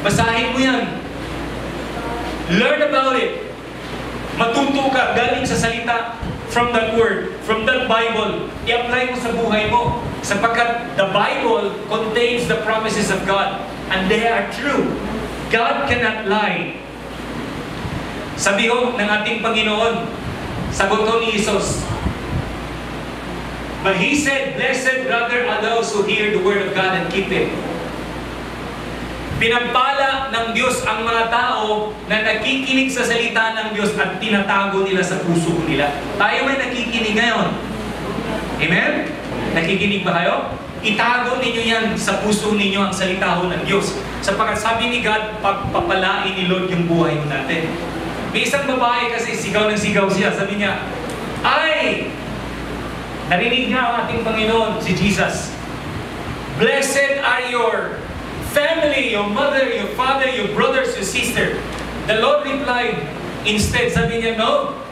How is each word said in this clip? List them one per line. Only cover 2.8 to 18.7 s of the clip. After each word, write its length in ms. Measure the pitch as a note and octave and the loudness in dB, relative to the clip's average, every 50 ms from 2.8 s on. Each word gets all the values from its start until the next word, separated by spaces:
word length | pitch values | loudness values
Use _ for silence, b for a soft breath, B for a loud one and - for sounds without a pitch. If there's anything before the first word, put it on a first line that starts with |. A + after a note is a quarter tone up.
| D4+ | 2
about 320 | D4 C4+ C4 C4 C4 - | 2 4 2 2 2 2
it. 320 | - - - - - - - - - - - - - - - - - - - - - - - - | 2 0 -2 -4 -6 -8 -10 -10 -12 -12 -12 -12 -10 -10 -10 -8 -8 -8 -8 -8 -8 -8 -6 0
Matuto 560 | - - A#3 A3+ C#4 C#4 C#4 C4+ C4+ C4+ C#4 | 0 0 2 4 2 2 2 2 2 2 4
ka 240 | C4+ C4 A#3 - - | 4 4 2 4 2
galing 320 | A#3 B3 B3 C4 C4+ C4 - | 2 2 2 2 0 0 0
sa 80 | - | 0
salita, 640 | - A3+ A3+ A#3 A#3 A#3+ A#3+ A#3 A#3 A#3 - - - - - - - - - | 2 2 0 0 0 0 0 0 0 0 -4 -6 -6 -6 -6 -6 -6 -8 -2
from 160 | - A#3+ A#3+ A#3+ A#3+ | 2 2 2 4 4
that 160 | A3+ A3+ A3 A3+ A#3 | 2 2 4 4 4
word, 400 | A3+ G#3 G3 - - - - - - - | 4 4 2 0 -2 -4 -6 -6 -2 0
from 160 | A3 A3 A3 | 0 2 2
that 240 | B3 C4+ B3+ - G3+ | 2 2 2 2 4
Bible. 640 | A3 A3+ A3+ A3+ G#3 F3 D#3 D3+ - - - - - - - A#3 | 4 4 4 2 0 0 0 0 -2 -4 -6 -6 -8 -6 -2 0
I-apply 400 | A3+ A#3 - A#3 B3 B3+ B3 B3 | 0 0 2 0 0 0 0 0
mo 80 | B3 - A#3+ | -2 -2 -2
sa 80 | A3+ | -2
buhay 400 | G3 A#3 A3+ G#3+ G#3 G#3+ G#3+ G#3+ | 0 0 2 2 2 2 2 2
mo. 320 | - - - - - - - - - - | 2 2 2 2 0 -2 -4 -6 -6 -6
Sapagkat 800 | - - G3+ G3 - A3+ A#3 A#3+ A#3 A#3 A#3 A#3 - - - G3 | -2 -2 0 2 2 2 4 2 2 2 2 -2 -2 -2 2 2
the 80 | G3 F#3 G3 | 2 4 4
Bible 560 | G3+ A3 C4+ - - D3+ D#3 A3+ G#3 G3+ G3 - - - - | 2 2 2 0 0 2 2 2 4 2 0 -4 -4 -4 -4
contains 560 | G#3+ G#3+ A3 G#3+ - A#3+ A#3+ A#3+ B3 B3 A#3+ | -2 -2 -2 0 2 2 2 2 2 0 0
the 160 | - G#3+ - | 0 0 0
promises 480 | - G#3+ A3+ A3 A3 A3 G#3 G#3+ - - | 2 0 0 0 0 0 0 0 2 2
of 160 | F#3+ - - | 0 0 2
God. 320 | F#3+ G3 G3 F3+ - - - - - - - - - | 2 2 2 2 0 -2 -4 -8 -8 -8 -8 -4 -2
And 160 | F3+ F#3 F#3+ F#3+ | -2 0 2 2
they 160 | A3 A3+ A#3 A#3 | 2 4 4 2
are 240 | A3+ G3+ - - | 2 2 0 -2
true. 400 | - A#3 C4 C#4+ C4+ - - - - - - G#3+ - - - - - - - - | -6 -4 -2 0 2 2 2 0 -2 -2 -4 -4 -4 -4 -6 -6 -6 -8 -2 0
God 400 | A3+ A3+ A#3 - C#4+ D4 C#4+ C#4 | 2 2 2 2 2 0 0 0
cannot 400 | B3 A#3+ A#3 A3 A3 A3 A3 G3 | 0 2 2 0 0 -2 0 0
lie. 480 | G#3 G#3+ G#3+ F#3+ F3 E3+ E3+ - - - - - - - - - - - - - - - - - - - - - - - - - - - - - - - - - - | 2 2 2 0 -2 -2 -4 -6 -8 -10 -12 -12 -12 -12 -12 -10 -10 -10 -8 -8 -8 -8 -8 -8 -8 -8 -8 -8 -8 -8 -6 -6 -6 -6 -6 -6 -8 -8 -8 -8 -6
Sabi 320 | - - G3 G3+ A3 A#3 | 0 0 2 2 4 2
ho 240 | A3+ | 2